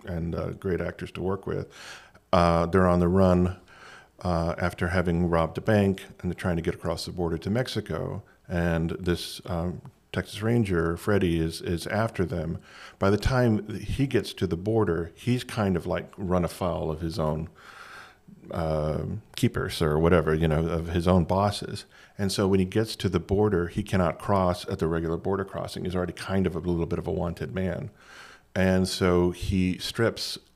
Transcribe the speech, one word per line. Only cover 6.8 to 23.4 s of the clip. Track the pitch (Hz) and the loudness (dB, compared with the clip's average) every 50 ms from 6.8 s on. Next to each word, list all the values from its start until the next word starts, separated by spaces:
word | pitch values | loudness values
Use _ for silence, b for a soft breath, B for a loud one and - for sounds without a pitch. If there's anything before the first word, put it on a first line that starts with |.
| - 87 80 82 - | -4 -4 -4 -4 -6
the | - 85 | -8 -6
border | 87 87 82 82 80 | -4 -2 -2 -2 -4
to | - 92 | -2 -2
Mexico. | 101 120 131 - - 110 98 - - 85 92 92 95 95 - b b b b - | -2 -2 -2 -2 -4 -6 -6 -4 -6 -6 -4 -6 -8 -8 -12 b b b b -4
And | 92 87 85 87 82 82 82 82 - - | -2 0 0 2 2 0 0 0 -2 -2
this, | - 87 87 82 - - - - - | 0 0 0 -2 -2 -8 -12 -12 -8
um, | - 92 85 82 90 85 - - - - _ _ _ | -6 -4 -4 -4 -4 -6 -8 -12 -16 -20 _ _ _
Texas | - - - - - - | -6 -6 -6 -6 -8 -4
Ranger, | 104 110 120 120 113 95 92 85 82 82 85 - | -2 0 2 2 2 2 2 2 2 2 0 -2
Freddy, | - - 104 98 95 87 82 82 | 0 0 2 4 4 2 2 2
is, | 80 82 80 - | 0 0 -2 -6
is | - - 90 82 - - | -4 -4 -4 -4 -4 -2
after | - 104 113 113 - - 92 | -2 0 0 -2 0 -2 -2
them. | 82 131 120 - 82 87 101 B B B B B B B B | -2 -2 -4 -4 -4 -6 -8 B B B B B B B B
By | - 98 | 2 2
the | 104 101 | 2 2
time | - - 131 127 123 120 107 107 101 - 104 92 | 2 0 2 4 4 4 2 2 0 -4 -8 -8
he | 95 101 - - 139 135 | -6 -6 -2 -2 0 0
gets | - 110 92 - - | 0 0 -2 -2 -4
to | - 98 | -4 -2
the | 90 85 82 | -2 -2 -2
border, | 90 104 110 113 107 92 85 82 85 82 - | -2 0 2 2 2 2 0 0 -2 -4 -8
he's | - - - 120 127 120 | -6 -2 -2 -2 -2 -2
kind | - - - 107 98 95 82 | -4 -4 -2 0 0 0 0
of, | 80 90 | 0 -2
like, | 85 87 82 - - - | -2 -4 -4 -6 -10 -8
run | - 87 90 92 85 | -4 0 0 0 0
afoul | 80 - - 98 87 82 82 82 80 | 0 -2 -4 -4 -2 -2 -2 -4 -4
of | 78 78 | -4 -4
his | 85 82 80 - | -6 -6 -4 -2
own, | 78 78 76 78 80 - B B B B B B B B B B B B B B B - - - - - | -2 -2 -2 -2 -6 -8 B B B B B B B B B B B B B B B -20 -20 -20 -14 -8
um, | - 90 82 80 78 78 76 76 76 80 - - 90 107 - - - | -6 -4 -2 0 0 0 0 0 -2 -2 -4 -4 -6 -8 -10 -12 -4
keepers | - - 123 - - 92 92 - - | -2 -2 0 0 -2 -4 -4 -2 0
or | 82 78 76 78 | 0 2 4 4
whatever, | 80 82 90 85 78 78 78 | 6 6 6 6 4 4 2
you | 80 82 82 | 2 2 2
know, | 78 78 82 82 | 2 2 2 0
of | 85 82 80 85 | -2 -2 -4 -2
his | 87 87 82 | -2 0 2
own | 90 92 92 85 | 4 4 4 4
bosses. | 76 92 95 101 104 98 - - - 110 107 - b b b b b b - | 4 2 2 2 2 0 -2 -6 -8 -10 -10 -12 b b b b b b -4
And | 101 95 | -4 -2
so | - - 104 95 | 0 2 2 4
when | 98 95 | 4 4
he | 92 | 2
gets | 90 92 107 113 110 - | 2 2 0 0 0 -2
to | - - 101 | -4 -2 0
the | 87 92 | 0 0
border, | 82 - 101 98 | 0 0 2 2